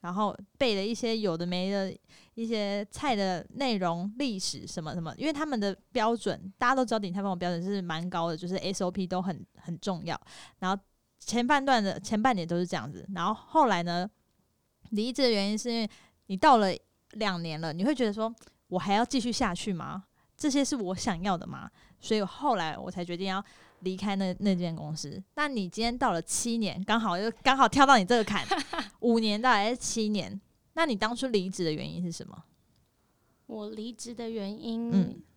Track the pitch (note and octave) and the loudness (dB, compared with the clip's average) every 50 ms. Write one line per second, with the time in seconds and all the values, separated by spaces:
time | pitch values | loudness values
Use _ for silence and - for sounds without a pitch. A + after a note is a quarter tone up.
0 | - F3 F3+ F#3+ G#3+ G3+ - - G3+ _ _ _ C#4 B3+ G#3+ G3 F#3+ G#3+ A#3+ - | -6 -4 -2 0 0 0 0 -4 -12 _ _ _ 2 2 2 2 0 -2 -2 -2
1 | - A#3 A3+ A3+ G#3+ G3+ E3 E3 E3+ F3 F3+ F3+ F3+ F#3+ G3+ G3+ F#3+ F#3+ - - | -2 -2 -2 0 0 0 0 0 -2 -2 -2 -2 -2 0 -2 -2 -2 -4 -6 -10
2 | _ _ - - - _ _ - A3+ A3+ A3+ A3 G#3 G3+ G3+ G#3 G#3 G#3 - - | _ _ -20 -20 -20 _ _ -8 -6 -4 -2 -2 -2 -2 -2 -4 -4 -6 -10 -4
3 | - D4 B3 G3+ G3 F#3+ F#3 E3+ - - - - C#4 C4 A#3 G3+ F3+ F3 E3 E3+ | -2 0 0 2 2 0 0 -2 -6 -10 -6 -4 -2 0 0 2 0 0 0 -2
4 | F3 G3+ G#3+ B3 D4 C4+ A3 F#3+ - - - C#3 - - - - D#3+ D#3 C3+ F3+ | -4 -6 -4 -2 -2 -2 -2 -2 -4 -6 -6 -6 -10 -8 -8 -8 -6 -6 -6 -6
5 | E3 D#3+ B2+ - - D4+ D#4+ C#4+ D#4 D#4 C#4 A#3 G3+ G3+ F#3+ - _ _ _ B3 | -6 -6 -8 -4 -2 -2 -2 -2 -2 -2 -2 0 0 -2 -2 -4 _ _ _ 0
6 | G#3+ A3 A#3 A3+ - G#3 E3 - - F#3+ G3 _ B3 B3 C4 C4+ C4 A3 A#3 A3 | 2 2 0 0 0 -4 -4 -4 -6 -14 -6 _ 2 2 4 4 2 2 0 -2
7 | G3+ F#3+ F3 G3+ G3 G3+ F#3 F3 F3+ F3 F3+ E3+ E3+ F#3+ G3+ G3 F#3 E3+ D#3+ D#3+ | -2 -2 -4 -2 -2 -2 -2 -2 -2 -2 -2 -2 -2 -2 -2 -4 -2 -4 -4 -4
8 | E3+ F3+ F3+ F3 E3 E3+ E3+ D#3+ F3 F3 F#3 F#3+ - F#3 F#3+ - G3 F3+ F3+ - | -4 -4 -2 -2 -2 -2 -2 -4 -4 -4 -4 -2 -2 -4 -2 0 -2 -2 0 -2
9 | F#3+ F3 F3+ F3+ F#3 F#3+ F3 - - _ _ - - - E3+ - - G#3 F#3+ E3 | -4 -2 -2 -2 -2 -2 -4 -6 -8 _ _ -20 -10 -8 -8 -6 -4 -4 -4 -4
10 | - E3 D#3 - - - - - - - _ _ - F#3 F#3+ G3+ _ _ _ _ | -4 -6 -6 -8 -8 -14 -20 -20 -20 -20 _ _ -2 -2 -2 -2 _ _ _ _
11 | _ _ _ _ - - - A#3+ A#3+ B3 D4+ C#4+ C4+ C#4 C4 A#3 G#3 G3 - - | _ _ _ _ -10 -2 0 0 2 4 4 4 4 4 4 4 4 2 -2 -4
12 | F#3+ - A3 G#3+ A3 C4 B3 G3 E3 E3 E3+ F3 F3+ F3 - D#3+ A2 C3+ D3 F#2 | -4 -2 -2 0 0 0 0 -2 0 -2 0 -2 0 0 -2 -6 -6 -6 -10 -12
13 | - - G3 F3 E3+ F#3+ G#3+ - - - - D#4+ D#4 B3 G3 F3 F3 F3 E3+ F3 | -12 -10 -6 -4 -2 -2 -2 -4 -8 0 4 6 6 6 6 2 0 0 -2 -2
14 | F3+ G#3 _ _ _ _ _ _ _ _ _ _ _ _ _ _ _ - - G3+ | -2 -4 _ _ _ _ _ _ _ _ _ _ _ _ _ _ _ -6 -2 -2
15 | G#3+ B3 B3+ B3 C#4 B3 A3+ G3+ G3 G3+ G#3+ G#3+ G#3 A#3+ A#3 A#3 A3+ G#3 - - | -2 -2 0 2 4 4 4 4 2 0 -2 -2 -2 -2 -2 -2 -2 -4 -6 -12
16 | - _ _ _ _ _ F#3+ F#3 - D#4 C4+ A3+ G#3 F#3+ F3 - _ _ _ _ | -20 _ _ _ _ _ -4 4 6 8 8 8 8 4 2 -2 _ _ _ _
17 | _ _ - A3 A3 G#3 F#3 F3 E3+ E3 D#3+ D3+ D#3+ D#3+ D3 E3+ F#3+ B3+ D4+ B3 | _ _ -8 -4 -2 -2 -2 -2 -4 -6 -6 -4 -4 -4 -2 0 0 0 2 2
18 | B3+ G#3+ G3+ G#3+ A3 A3+ A#3 - - - _ _ _ _ F#3 F3+ D#3+ F#3+ G3 G#3 | 0 0 0 -2 -4 -4 -4 -8 -20 -20 _ _ _ _ -4 -2 0 2 2 2
19 | A#3+ B3 - C4+ G#3 A#3+ A3+ - A#3+ G#3 F3+ F3+ - G#3+ G3 E3 C3+ C#3 D3 F#3+ | 2 2 0 0 0 0 0 0 0 0 -2 -2 -4 -4 -4 -4 -4 -8 -8 -10
20 | F#3+ _ _ _ _ _ _ _ - D4+ B3 C#4+ C#4 C4 - B3+ G#3+ F3+ F#3+ F3+ | -10 _ _ _ _ _ _ _ -2 0 2 2 2 2 0 -2 -2 -2 -2 -2
21 | - - F#3+ D#3+ F3 G#3 F#3+ E3+ - - C3+ C3+ - - _ _ - - - _ | -2 -2 -2 -2 0 0 0 0 -2 -8 -12 -12 -12 -14 _ _ -20 -20 -20 _
22 | - - A3+ G#3+ G3+ F#3 - - C4+ D4 B3 G3 E3 D#3+ D3+ - - - F3+ F3+ | -4 -2 0 0 0 -2 -6 -2 0 0 2 2 0 -2 -4 -6 -8 -10 -8 -8
23 | F3 F3 F3 E3+ F#3+ F#3+ F#3+ F#3+ G#3 - - - - - _ _ - F#3 F#3 F#3 | -6 -6 -6 -6 -4 -4 -4 -4 -6 -8 -16 -20 -20 -20 _ _ -6 -6 -6 -4
24 | G3 G#3 G3 G3 G3 F#3+ F3+ - - G#3 F#3+ F3 F3+ E3+ E3 D#3+ D#3 D3+ D#3+ D#3 | -2 -2 0 0 0 -2 -2 0 2 2 2 2 0 -2 -4 -6 -6 -8 -6 -6
25 | - C#3+ - - F#3+ _ _ - D4 D4 C#4 A#3 G3 F3+ - - A3+ A#3 A#3+ B3 | -8 -10 -10 -12 -14 _ _ -2 -2 -2 0 -2 -4 -4 -4 -2 -2 -2 0 0
26 | C#4 B3 F#3 E3 E3 - - - - A#3+ A#3 A#3 A3 F#3+ C#3 - F#3+ - G#3+ A#3 | 0 2 2 0 -2 -2 -4 -2 -2 0 0 0 0 -2 -2 -4 -2 0 0 2
27 | A3 G#3+ F3 F3 G3+ A3+ A3+ - - C4 C4 C4+ C4+ B3+ - C4+ C#4+ C4 C#4 A#3+ | 2 0 -2 0 -2 -4 -4 0 2 2 6 8 6 6 8 8 10 10 10 8
28 | F#3+ F3+ A#3+ A#3+ G#3+ - G#3 G3 B2+ - G4+ E4+ C4+ - - E4+ A#3+ - - _ | 8 6 4 4 4 2 0 -2 0 0 -2 -2 -2 -4 -4 -6 -6 -6 -8 _
29 | - A#3+ A#3 A3+ A3+ G#3+ G#3 G#3 A#3 C4 A#3+ G#3 G3 A3 B3 A#3+ - - - A3+ | 2 4 4 4 4 2 0 2 4 4 6 6 4 2 0 -2 -4 -4 -2 0
30 | A3 G#3 G#3+ G3+ D3+ F#2 - G3 _ _ _ _ _ _ _ D#4+ E4 D#4+ A#3+ F#3+ | 0 2 0 0 -2 -4 -8 -12 _ _ _ _ _ _ _ 0 2 2 2 0
31 | - A3 A#3+ A#3 C4+ C4 A#3+ G#3 F3+ F#3+ F#3 - F3+ D#3+ D3+ D3+ B2+ D3 D#3 E3 | 0 0 0 0 -2 2 2 2 2 0 -2 -2 0 0 0 -2 -4 -6 -6 -4
32 | F3+ F3 E3+ - - - - - E3 _ _ _ _ _ _ _ _ _ _ _ | -4 -4 -6 -8 -12 -14 -16 -18 -20 _ _ _ _ _ _ _ _ _ _ _
33 | _ _ _ _ _ _ _ _ _ _ A3+ A3 G#3 G#3 A3 G#3+ G#3+ A#3 A#3+ - | _ _ _ _ _ _ _ _ _ _ -10 -10 -10 -10 -10 -10 -10 -10 -10 -10
34 | - A#3 A#3+ G3+ A#3 A3+ A3+ A3+ G3+ G3 G#3 A3+ - A#3 A3+ A3+ A#3 A#3 A#3 G3 | -12 -12 -10 -10 -8 -6 -6 -6 -6 -6 -8 -8 -6 -6 -4 -4 -2 2 4 4
35 | F3+ - - - - _ _ | 4 4 0 -12 -16 _ _